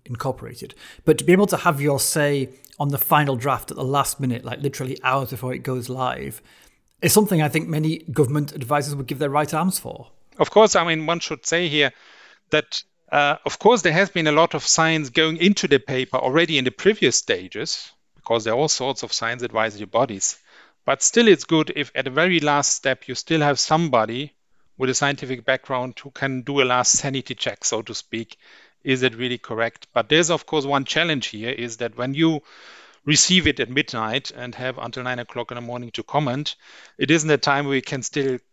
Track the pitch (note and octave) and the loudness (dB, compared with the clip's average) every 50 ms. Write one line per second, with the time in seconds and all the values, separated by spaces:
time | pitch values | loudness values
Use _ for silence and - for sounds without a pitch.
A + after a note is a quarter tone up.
0 | _ - B2 A#2 - C3+ B2 - - A#2 - - - - - - - - - - | _ -12 -10 -6 -4 -6 -6 -6 -8 -16 -16 -14 -16 -18 -18 -18 -20 -20 -16 -4
1 | - - D#3 D#3 - D3 F3 F#3 G#3 G3 F#3+ - - F3 D3+ C#3 C#3+ D3+ C#3+ C3 | 2 4 4 4 6 4 6 6 6 4 2 2 2 2 0 2 2 0 2 2
2 | - - - D#3+ D3 D3 C#3+ C#3 C3 C3 - - - - - - D3 C#3+ C#3 C3 | 0 0 0 0 2 2 2 0 -2 -4 -8 -16 -20 -16 -8 -4 -4 -2 -2 -2
3 | - - E3 D3 D3 C#3 C3 A#2+ A#2 C#3+ C3 A#2+ - - - - C3+ B2+ C#3 C#3+ | 0 2 4 4 4 2 0 -2 0 0 -2 -2 -4 -8 -8 -6 -4 -2 0 0
4 | C3 - - - C#3 B2+ A#2+ A#2 - A#2+ B2 C#3 C#3 C#3+ - - C#3 B2+ C3+ - | 0 0 -2 -4 -2 -4 -4 -4 -6 -8 -8 -4 -4 -4 -4 -4 -8 -8 -8 -4
5 | - C3 B2+ C#3 C3+ A#2 C3+ A#2 B2+ B2+ B2+ B2+ B2+ C3+ C3 B2+ A#2 A#2+ B2+ C3 | -2 0 0 0 -2 -4 -8 -8 -6 -6 -8 -6 -6 -6 -6 -6 -6 -8 -6 -4
6 | B2+ B2+ - - C3+ C#3 B2 - _ _ - _ _ _ _ _ _ _ _ - | -4 -4 -4 -6 -8 -10 -12 -12 _ _ -20 _ _ _ _ _ _ _ _ -2
7 | - E3 - G#3+ G#3+ - F#3+ D#3+ D3+ D3 - D#3+ - - D#3+ D3+ D#3 D#3 E3 - | 0 4 4 4 4 4 4 2 2 2 0 -2 -4 -2 -2 -2 0 -2 -2 -4
8 | - - A2+ - D3 A#2 C#3+ D3+ D3 C#3+ - D3+ B2+ A2+ D3 D3 C#3 D3 C#3+ C#3 | -6 -6 0 2 2 2 2 -2 -2 -4 -6 -8 -4 -2 -2 -2 -2 -2 -6 -8
9 | C3+ - C#3+ B2+ D3+ C#3+ C#3 D3+ D3+ D3 - D#3 E3+ F#3+ - - - B2 - - | -8 -8 -6 -4 -4 -2 0 0 0 0 0 -2 0 0 -2 -4 -6 -8 -14 -14
10 | - - - _ _ _ _ - - - - G#3 A3 G3+ - F#3+ E3 E3+ D#3+ D#3+ | -16 -20 -20 _ _ _ _ 0 0 4 6 6 6 8 6 4 2 2 0 0
11 | D#3 D#3 E3+ E3+ - - D#3+ C#3+ - - E3 E3+ F3+ E3 C#3+ D3+ D3 C3 - - | 0 -2 -2 -2 -2 -6 -8 -8 -6 -2 -2 0 0 0 2 2 2 2 0 -4
12 | - - - - - - - _ _ - - D3+ D3 - - - - _ _ _ | -20 -20 -20 -20 -20 -20 -20 _ _ 0 0 0 0 0 -6 -10 -10 _ _ _
13 | _ - - D3 C#3+ C#3+ C#3+ - - C#3 - - - G#3 B3 G#3+ E3 F3+ D#3 F3 | _ -2 2 2 2 2 0 -2 -4 -8 -4 4 6 6 6 6 4 2 2 2
14 | G3 F3+ - F3 D#3+ D3+ D3 D#3 E3 E3 - F#3 - - - - D#3+ D#3+ D#3+ D#3 | 2 0 0 0 0 2 4 4 4 4 2 -2 0 0 2 4 4 2 2 0
15 | D3+ B2+ A#2+ E3 D#3+ D#3+ D#3+ D#3+ E3+ F#3+ G#3 - - E3 C#3+ C3 - - C#3 B2+ | -2 -2 0 0 2 2 2 2 4 4 4 4 2 2 2 2 2 0 -4 -4
16 | C3 - - C3 C3 B2+ C3 D#3+ E3+ E3 E3 C#3 B2+ B2+ - - - F#3+ A3 - | -4 -2 -2 -2 0 2 2 2 2 2 2 0 0 0 -2 0 2 2 2 4
17 | - C3+ A#2 - - - G#2+ F2+ F#2 F2+ - G#2+ B2+ D#3 - - - - _ _ | 2 2 2 0 -2 -2 -4 -4 -4 -10 -8 -8 -6 -6 -6 -8 -10 -14 _ _
18 | _ _ _ _ - - A#2 A#2 G#2+ A2+ A2 B2 D#3 D3+ - - B2+ C3 C3+ - | _ _ _ _ -4 -2 -2 -2 0 0 0 0 0 0 -2 -2 -2 -6 -6 -6
19 | - A#2 - - - A2+ A#2+ B2 A#2+ A2+ A2 A2+ A2 A2+ G#2 G#2 G#2+ F#2+ - A2+ | -6 -6 -6 -4 -4 -4 -6 -6 -8 -4 -2 -2 -2 -2 -4 -8 -10 -2 0 0
20 | C3 A#2+ G#2+ G2 - - - - _ _ _ - - _ _ _ - - C#3 - | 0 0 -2 -4 -4 -6 -6 -6 _ _ _ -20 -20 _ _ _ -2 -2 0 0
21 | - - - A#3 A#3+ A3 F#3 - - - E3 D#3+ D#3 D3 - D3 D3 - - C#3 | 0 2 4 6 8 8 6 6 4 0 2 2 2 0 -2 -6 -6 -6 -4 -6
22 | C3 C3 B2+ D3+ E3 F#3 F3+ E3 D3 D3 C#3+ C#3+ C3+ - - - - C#3 C3 - | -6 -2 0 2 2 4 2 2 2 2 2 2 2 0 -2 0 0 -2 -2 -2
23 | - - B2 - - - E3 D#3+ D3+ D3 C#3 B2 - - D#3 D#3+ E3+ D#3 B2 A#2 | -6 -10 -10 -8 -4 -2 0 2 2 2 2 0 2 2 2 2 2 2 2 2
24 | A2 A2 A#2 B2 D3 D3 _ _ _ _ _ _ _ _ _ - B2+ B2+ B2+ - | 2 2 -2 -6 -8 -10 _ _ _ _ _ _ _ _ _ -4 -2 0 0 2
25 | C#3+ C#3 C#3+ C3+ - B2+ C3 A#2+ A#2 - C3 B2+ - - C3+ B2+ B2 B2+ A#2+ - | 0 0 -2 -2 -6 -8 -8 -6 -2 -2 -2 -2 -2 -4 -4 -4 -4 -6 -10 -14
26 | - C#3+ - - C#3+ C3+ C3 B2+ A#2 - C#3+ C#3 B2+ B2+ B2 B2+ B2 - - - | -18 -16 -10 -6 -4 -4 -4 -4 -4 -2 2 2 2 4 4 2 4 2 2 0
27 | - C#3+ C3+ C3+ A#2+ - B2+ - - G#2+ - - - - - A2 A#2 - A2 - | 0 -2 -4 -4 -6 -8 -8 -6 -6 -6 -6 -4 -6 -4 -4 -4 -6 -8 -12 -12
28 | - - - A2 A2+ - - _ _ - - - - _ _ _ - C#3 C3 B2+ | -12 -8 -8 -8 -8 -8 -14 _ _ -20 -20 -20 -20 _ _ _ -2 -2 0 2
29 | B2+ C3 A2+ A2+ B2+ B2 B2 A#2 - - A#2 A2 A2+ A2+ - - - _ - B2 | 0 -2 -2 -2 -6 -6 -6 -6 -8 -8 -6 -4 -4 -4 -6 -10 -14 _ -4 -2
30 | A2+ - D3+ D#3+ F3 D#3 F3 D3 - - - D#3 C3+ C#3 C#3 C#3 C3+ - - D#3 | 0 2 2 2 2 2 0 -2 -4 -4 -4 -4 -2 0 0 -2 0 0 -2 -2
31 | E3 F3 D#3 C3+ A2 - - G#2+ A2 A#2+ C3+ - A#2 A#2+ A2+ - A#2+ A#2 G#2+ A#2+ | 0 0 -2 -4 -4 -8 -10 -8 -8 -8 -6 -6 -8 -8 -8 -6 -8 -8 -6 -6
32 | B2 C3 C3+ D3 E3 E3 D#3+ D3 - - - - - - - - - - _ _ | -6 -4 0 2 2 2 2 0 -6 -12 -20 -20 -20 -20 -20 -20 -20 -20 _ _
33 | - D3 D#3 - - - F#3 F#3 D#3 D3+ C#3 - B2+ A2+ B2+ C#3 D#3 - - A#2+ | -2 0 2 2 4 4 4 4 4 2 0 0 -2 -2 -2 -4 -4 -2 -4 -4
34 | A2 A2 A2+ C#3 - - - - B2 B2 A#2 - B2+ C3 B2 - A#2 A#2 - C3+ | -4 -2 -4 -4 -6 -8 -14 -12 -12 -12 -10 -8 -8 -8 -8 -8 -10 -12 -10 -10
35 | B2 B2+ B2+ A#2+ A#2+ - - B2 A#2+ - B2 A#2+ A#2+ A#2+ A#2+ B2 A#2+ A#2 - - | -8 -6 -6 -8 -8 -10 -8 -10 -10 -8 -10 -12 -10 -10 -10 -10 -12 -12 -12 -12
36 | - - - C#3+ D3+ C3 A#2+ C#3 D3 - - _ _ - - - - - _ - | -8 -2 -2 0 0 0 -2 -2 -4 -6 -8 _ _ -20 -20 -20 -20 -16 _ -4
37 | C#3+ C3+ D#3 E3 D3+ D#3 D3+ C#3 - D3 C#3+ C#3 C#3+ C#3 C#3 C3 B2+ - D3 C3+ | 0 2 2 2 4 2 2 2 4 2 2 2 0 0 -2 -2 -2 -4 -8 -6
38 | A#2+ - - D3+ C3+ C3+ B2+ B2 _ _ | -6 -6 -4 -2 -2 -2 -2 -4 _ _